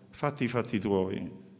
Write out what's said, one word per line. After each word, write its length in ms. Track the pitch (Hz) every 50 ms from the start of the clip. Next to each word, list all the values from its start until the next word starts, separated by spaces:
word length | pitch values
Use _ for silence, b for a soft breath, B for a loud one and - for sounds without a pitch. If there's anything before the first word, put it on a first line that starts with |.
| B B
"Fatti 340 | - - - 147 147 - 131
i 40 | 113
fatti 300 | 123 123 107 - - 104
tuoi, 500 | 95 110 101 95 92 95 95 95 95 87 - - - - - -